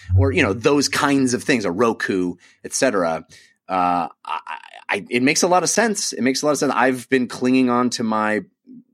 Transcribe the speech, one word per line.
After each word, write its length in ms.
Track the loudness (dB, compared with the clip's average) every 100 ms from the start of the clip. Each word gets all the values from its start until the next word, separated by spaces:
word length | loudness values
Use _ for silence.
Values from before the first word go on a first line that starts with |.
| 0 2
Or, 140 | 2
you 100 | 2
know, 100 | 0
those 360 | 2 2 2 0
kinds 440 | 0 0 2 2
of 100 | 0
things, 220 | 0 -2
a 80 | 0
Roku, 640 | 0 0 0 -2 -2 -2 -6 -16 _
et 120 | -10
cetera. 520 | -2 0 0 0 -2 -8 -20 -20 _ -4
Uh, 400 | 0 0 0 -4 -10
I, 160 | -10 -8 -8 -14 -16 -18 -8
I, 180 | -8 -4
it 140 | 0
makes 220 | 0 2
a 40 | 4
lot 140 | 2
of 60 | 2
sense. 440 | 0 0 -2 -6
It 100 | -2
makes 200 | -2 0
a 40 | 0
lot 60 |
of 60 | 0
sense. 140 | 0
I've 340 | 2 2 0 0
been 200 | 0 0
clinging 420 | -2 2 2 2
on 200 | 2 0
to 120 | -2
my, 380 | -2 -2 0 -2 -6 _ _ -20 -20